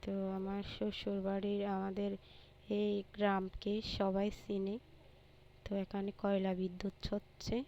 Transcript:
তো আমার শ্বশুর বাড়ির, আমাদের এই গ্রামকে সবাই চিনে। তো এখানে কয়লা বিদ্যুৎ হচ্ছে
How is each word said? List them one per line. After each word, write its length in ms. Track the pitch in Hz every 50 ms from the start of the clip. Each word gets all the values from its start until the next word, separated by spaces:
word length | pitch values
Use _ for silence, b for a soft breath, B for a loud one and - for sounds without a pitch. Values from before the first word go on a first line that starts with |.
| -
তো 100 | - 196 196 190 190 190 190
আমার 240 | 190 190 196 202 202 - -
শ্বশুর 440 | - 214 214 202 - - 208 202 202
বাড়ির, 400 | 190 196 196 196 196 202 202 202 202 202 196
আমাদের 340 | 190 190 196 190 196 202 202 196 196 B B B B B B B - - - 214 208
এই 120 | 208 208 208 202 196 - -
গ্রামকে 580 | - 202 202 196 190 190 185 - - - 202 208 214 214 - - -
সবাই 300 | 202 196 190 196 202 208 202 -
চিনে। 360 | - - 202 196 190 196 202 240 - - - - - - - - - - - - - - - - -
তো 60 | - 202 196 190
এখানে 260 | - - 202 196 202 202 - -
কয়লা 300 | 202 202 196 190 190 185
বিদ্যুৎ 440 | 180 185 185 180 185 - 196 - - - - -
হচ্ছে 440 | 208 - - - - - - - 233 269